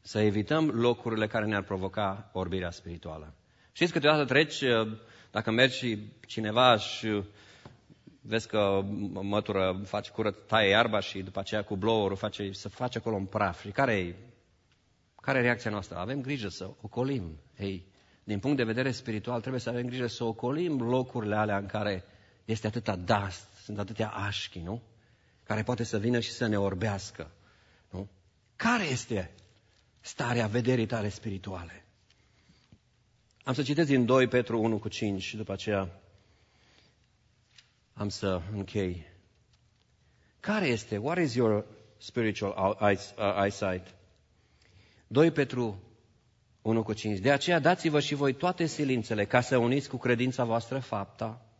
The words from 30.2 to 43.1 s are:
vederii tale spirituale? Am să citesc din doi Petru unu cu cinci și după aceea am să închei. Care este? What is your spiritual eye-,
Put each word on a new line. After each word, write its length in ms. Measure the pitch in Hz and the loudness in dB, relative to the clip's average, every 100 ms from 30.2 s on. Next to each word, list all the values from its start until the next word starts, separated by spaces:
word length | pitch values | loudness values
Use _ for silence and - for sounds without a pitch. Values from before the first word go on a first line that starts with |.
| 160 120 110 | -2 0 0
vederii 400 | 113 120 127 110 | 0 2 2 0
tale 220 | 117 104 | -2 -4
spirituale? 760 | 101 113 98 98 95 87 - _ _ _ _ _ _ _ _ _ - _ _ _ _ _ _ | -6 -8 -8 -8 -10 -12 -18 _ _ _ _ _ _ _ _ _ -20 _ _ _ _ _ _
Am 100 | - | -4
să 80 | 131 | -2
citesc 260 | 135 147 160 | 0 2 4
din 160 | 139 | 6
doi 240 | 117 131 127 | 6 6 6
Petru 320 | 127 117 113 | 4 2 2
unu 180 | 110 110 | 2 0
cu 100 | 107 | -4
cinci 340 | - 107 98 | -4 -2 -2
și 140 | 92 110 | -6 -8
după 160 | 107 | -6
aceea 480 | 98 - 101 92 - - _ _ _ _ _ _ _ _ _ _ _ _ _ _ - _ _ _ | -6 0 0 0 -8 -20 _ _ _ _ _ _ _ _ _ _ _ _ _ _ -20 _ _ _
am 160 | - 104 | -8 -6
să 340 | - 101 92 85 | -2 0 0 -2
închei. 540 | 104 95 107 95 90 80 - _ _ _ _ _ _ _ _ _ _ _ _ | -6 -4 -2 -2 -4 -12 -20 _ _ _ _ _ _ _ _ _ _ _ _
Care 260 | - 214 170 | -2 0 2
este? 300 | 117 - 104 | 0 0 -4
What 220 | 117 175 | -2 0
is 160 | 160 | 0
your 320 | 117 117 104 - - - _ | 4 4 4 0 -14 -20 _
spiritual 800 | - - 113 98 101 98 95 104 | -10 -2 -2 0 -4 0 0 4
eye-, 340 | 104 98 - | 2 2 -2